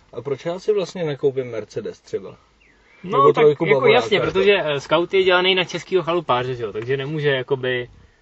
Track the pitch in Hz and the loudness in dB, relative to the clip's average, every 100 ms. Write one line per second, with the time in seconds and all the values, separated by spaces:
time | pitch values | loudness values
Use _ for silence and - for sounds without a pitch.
0 | _ 120 127 131 170 180 - 208 170 190 | _ -12 -8 -6 -6 -8 -2 -2 -2 -6
1 | 160 139 143 131 123 110 104 123 104 - | -6 -2 -2 -2 -6 -8 -10 -10 -10 -12
2 | - 104 90 90 _ _ _ _ _ _ | -10 -10 -10 -20 _ _ _ _ _ _
3 | 175 233 220 156 151 143 170 208 - 233 | -4 4 4 6 4 4 2 2 6 4
4 | 220 196 160 180 196 196 151 143 - 156 | 4 0 0 2 2 2 2 -4 0 0
5 | 175 190 185 180 180 185 165 175 - 185 | 2 2 4 2 2 0 -2 -6 -2 -2
6 | 160 175 151 123 127 123 113 107 120 135 | 0 -4 0 -2 -2 -6 -8 -8 -4 -4
7 | 135 156 143 135 123 135 127 123 123 - | -4 -2 0 -2 -2 -4 -2 -4 -6 -14
8 | _ _ | _ _